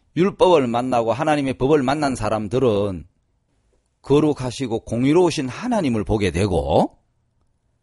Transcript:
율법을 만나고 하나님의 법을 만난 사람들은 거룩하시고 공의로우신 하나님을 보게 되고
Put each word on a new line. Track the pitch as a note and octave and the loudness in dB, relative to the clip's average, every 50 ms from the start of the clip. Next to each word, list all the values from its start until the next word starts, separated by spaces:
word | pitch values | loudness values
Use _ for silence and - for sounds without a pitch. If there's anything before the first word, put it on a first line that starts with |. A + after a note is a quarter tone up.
| _ _ - | _ _ -2
율법을 | D3 F3 G3+ - - D#3+ F#3 F3 D3+ C3 | -2 0 0 2 2 4 4 6 4 4
만나고 | A#2+ A#2 A#2+ B2 B2+ B2+ A#2+ A2+ A2+ | 2 -2 -2 -2 -2 0 0 0 0
하나님의 | A2 B2 D#3+ D#3 D3+ D3 C#3 C3+ B2+ - | -2 -2 0 0 0 0 0 -2 -2 -2
법을 | D#3+ C3+ D#3 D3+ | 0 2 2 2
만난 | B2+ B2+ C#3+ D#3 D3 C#3 B2+ | 2 0 0 0 -2 -2 -2
사람들은 | - G#2+ G#2 A2 G#2+ G#2+ G2 A#2 C3 C3+ A#2+ G#2 G2 G2+ G2+ F#2 E2 D2 - _ _ _ _ _ _ _ _ _ _ _ _ _ _ _ _ _ _ | -2 -2 -2 -2 -2 -2 -2 -2 0 2 2 2 2 0 -2 -4 -8 -12 -16 _ _ _ _ _ _ _ _ _ _ _ _ _ _ _ _ _ _
거룩하시고 | - - C3+ D3 D#3 D3+ C#3 - B2+ B2+ A2+ - C3+ A2+ - - - | -2 2 2 4 4 2 0 -2 -6 -8 -8 -8 -6 -6 -6 -6 -6
공의로우신 | - A#2 A#2 B2+ C#3 D3+ F3+ F3+ E3+ - D#3+ C3+ B2+ | -6 -4 0 0 2 4 4 2 2 0 -2 -6 -8
하나님을 | A#2+ - F#3+ B3 B3 G#3+ E3+ C3 A#2 A2 G2 | -8 -8 -6 -4 -2 -2 0 0 -2 -2 -2
보게 | - G#2 A2 G2+ F#2 | -2 -2 0 0 -2
되고 | D2 E2+ G2+ G2+ F2 D#2+ C#2 C#2 E2+ A#2 - - - _ _ _ _ _ _ _ _ _ _ _ _ _ _ _ _ _ | 0 0 0 0 0 -2 0 2 2 2 2 0 -4 _ _ _ _ _ _ _ _ _ _ _ _ _ _ _ _ _